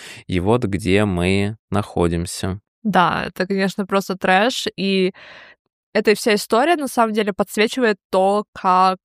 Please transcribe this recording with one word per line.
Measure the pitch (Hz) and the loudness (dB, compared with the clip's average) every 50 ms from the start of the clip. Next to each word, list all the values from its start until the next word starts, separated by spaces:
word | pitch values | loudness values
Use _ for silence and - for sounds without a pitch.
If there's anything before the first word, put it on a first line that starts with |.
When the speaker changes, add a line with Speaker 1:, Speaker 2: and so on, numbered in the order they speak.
| - - - - - | -20 -20 -20 -16 -8
Speaker 1:
И | - 92 90 | -4 -4 -2
вот | 87 101 120 123 120 | 2 2 2 2 0
где | 95 98 87 110 120 98 101 107 | -2 -4 -2 0 2 2 2 2
мы | 104 90 85 87 92 98 101 101 101 113 - _ _ | 2 0 0 0 2 2 0 0 -2 -4 -8 _ _
находимся. | 98 104 104 - - 90 87 85 85 85 87 - - - - 95 95 104 - _ _ _ - | -4 -4 -4 -2 -2 0 0 0 0 -2 -4 -6 -8 -6 -6 -6 -6 -8 -10 _ _ _ -4
Speaker 2:
Да, | 214 180 190 175 160 - - - - | 0 2 2 2 2 0 -2 -4 -6
это, | - - 185 | -6 -6 -4
конечно, | 190 196 190 196 190 - - 196 | -4 -2 -2 -2 -2 -4 -6 -6
просто | - 196 196 - - 185 185 | -2 -2 -2 -2 -4 -6 -4
трэш, | - 190 185 190 214 262 - - - - - | 0 2 2 2 2 2 0 -4 -6 -8 -6
и | - 190 196 196 190 185 180 - - - - - - - - - _ _ _ _ _ _ _ - | -4 -2 -2 0 0 0 0 -2 -6 -14 -20 -20 -20 -20 -20 -20 _ _ _ _ _ _ _ -2
эта | 220 214 226 208 | 0 2 2 2
вся | - - 226 208 | 2 2 0 0
история, | 196 - - 226 226 269 330 349 | 0 0 0 0 2 2 2 2
на | 311 285 254 | 0 -2 -2
самом | - 247 226 220 208 | 0 0 0 0 0
деле, | 226 202 208 190 | -2 -2 -2 -2
подсвечивает | - 196 - - 214 208 240 - 262 247 220 208 - _ _ | -2 -4 -2 0 0 0 0 0 0 0 0 0 -2 _ _
то, | - 185 190 196 202 208 208 - - | 0 2 2 2 2 0 -2 -6 -8
как, | - - 190 185 185 190 190 185 - _ | -4 0 2 4 4 4 2 2 -2 _